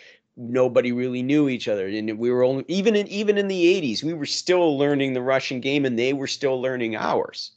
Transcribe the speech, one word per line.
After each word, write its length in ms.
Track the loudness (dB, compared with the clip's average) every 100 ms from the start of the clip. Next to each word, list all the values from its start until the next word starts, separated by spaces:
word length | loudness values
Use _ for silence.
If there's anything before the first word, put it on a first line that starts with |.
| -20 -20 _ -16
nobody 540 | -4 0 2 2 0
really 320 | -2 -4 -4
knew 260 | 0 2 2
each 200 | 0 -2
other. 180 | -2 -2
And 320 | -4 -4 -2
we 100 | 0
were 100 | 2
only, 220 | 2 2 -2
even 300 | 0 2 2
in, 100 | 0
even 320 | -2 0 2
in 80 | 0
the 220 | 4 4
eighties, 340 | 4 0 -2
we 120 | -4
were 120 | -4 -6
still 500 | -4 0 2 4 2
learning 360 | 2 2 0
the 100 | -2
Russian 380 | 0 0 -2 -4
game 240 | -2 0
and 120 | 0 0
they 160 | 0
were 140 | 0 -4
still 340 | -4 -2 0
learning 360 | -2 -2 -4 -2
ours, 560 | 0 0 -2 -8 -16